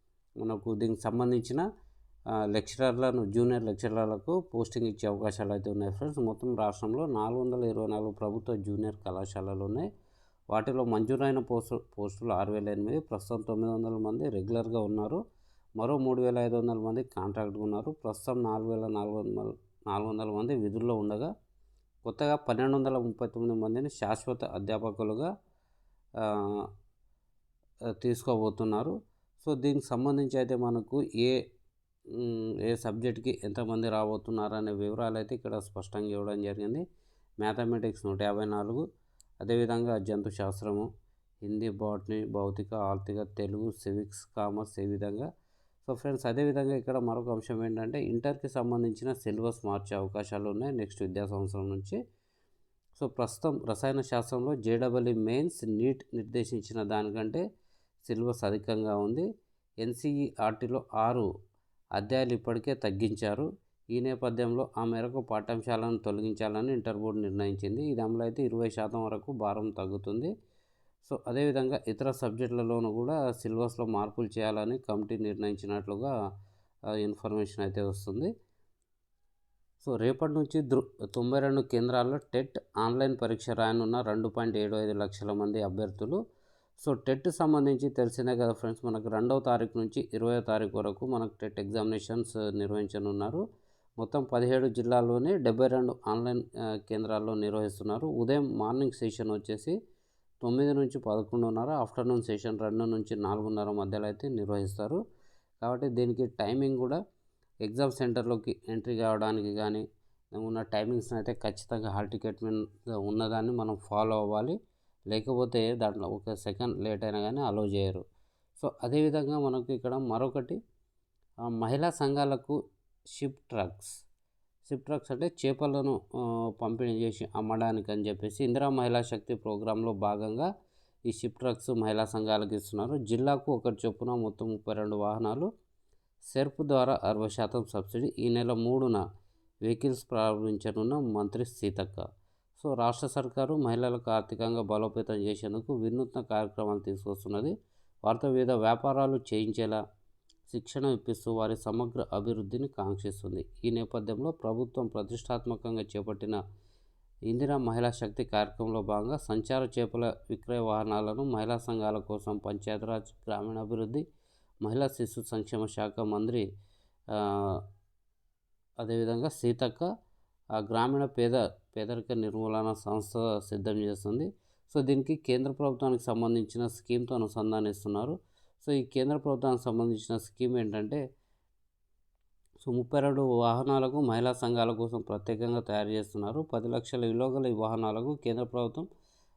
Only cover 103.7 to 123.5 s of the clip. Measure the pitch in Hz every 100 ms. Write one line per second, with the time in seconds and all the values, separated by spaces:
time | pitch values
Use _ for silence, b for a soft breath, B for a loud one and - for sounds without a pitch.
103.7 | 104 95 104 104 107 139 120 98 101 98
104.7 | 101 104 170 233 b b b b _ 117
105.7 | 123 139 120 120 117 123 - 104 131 135
106.7 | 131 127 156 208 _ _ _ _ - 107
107.7 | 117 139 120 127 117 117 117 117 - -
108.7 | 113 123 113 113 110 107 110 104 104 107
109.7 | 107 - - _ _ _ 104 110 113 110
110.7 | 107 107 120 - 117 107 117 107 98 -
111.7 | 113 110 98 101 107 113 95 110 110 101
112.7 | - 120 110 101 110 110 113 113 120 110
113.7 | 101 - 104 110 110 104 104 123 202 -
114.7 | _ _ _ 98 107 107 123 127 120 113
115.7 | 120 110 98 95 104 113 104 104 95 120
116.7 | - 107 101 110 104 104 135 127 104 104
117.7 | 98 95 92 - _ _ _ _ - 147
118.7 | - 123 147 151 151 143 151 139 127 123
119.7 | 127 123 131 127 113 131 135 123 190 -
120.7 | _ _ _ _ _ _ - 120 113 113
121.7 | 139 170 160 139 139 143 131 - 147 -
122.7 | _ _ _ - - 143 135 _